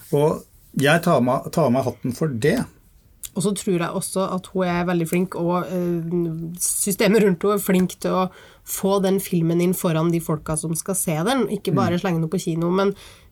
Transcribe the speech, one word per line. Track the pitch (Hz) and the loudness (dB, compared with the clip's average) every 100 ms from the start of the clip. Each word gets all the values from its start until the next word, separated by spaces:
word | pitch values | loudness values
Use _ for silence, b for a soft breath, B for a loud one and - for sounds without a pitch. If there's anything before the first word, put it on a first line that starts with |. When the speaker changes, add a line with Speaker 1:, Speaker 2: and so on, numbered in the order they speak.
| - | -2
Speaker 1:
Og | 143 151 - - - - - | 0 2 0 -8 -20 -8 0
jeg | 139 165 | 4 4
tar | 175 147 | 4 4
meg, | 123 135 - | 4 0 -2
tar | - 139 | 0 2
meg | 123 | 2
hatten | 120 113 131 | 0 -4 -8
for | 120 160 | -4 -4
det. | 117 143 233 170 - _ _ _ _ - - | 0 0 0 -2 -10 _ _ _ _ -10 -4
Speaker 2:
Og | |
så | 185 | -2
tror | 196 - 175 | -2 -2 -2
jeg | 165 | -2
også | 190 - 190 190 | -4 -4 -2 -2
at | 185 - | -4 -4
hun | 185 | -2
er | 180 175 175 | 0 0 0
veldig | 180 160 | 0 0
flink, | 175 185 | 0 -2
og, | - 170 180 - | -2 0 0 -2
eh, | 180 175 170 165 175 170 160 165 175 | -2 -2 -2 -2 -2 -2 -4 -8 -6
systemet | - - - 185 208 220 | -4 -2 -2 2 4 4
rundt | 202 180 | 4 2
henne | 202 | 0
er | 208 | 0
flink | 202 185 185 - | 2 2 0 -2
til | 180 | -2
å | 180 185 B B B | -2 -2 B B B
få | - - 190 202 | -12 -4 0 2
den | 190 196 | 2 0
filmen | - 175 165 170 | 0 0 2 2
inn | 175 | 2
foran | 180 185 160 170 | 0 0 0 2
de | 170 | 0
folka | 165 151 - 156 | -2 -4 -4 -6
som | 160 170 | -4 -6
skal | - | -4
se | 190 - 156 | -4 -2 0
den. | 190 269 220 | 0 0 0
Ikke | 208 - | -2 0
bare | 170 180 175 | 0 2 0
Speaker 1:
Mm. | |
Speaker 2:
slenge | 190 165 | 0 0
den | |
opp | 160 | 0
på | 185 | -2
kino, | 175 160 170 | -2 -2 0
men | 185 196 196 B B B | 2 2 0 B B B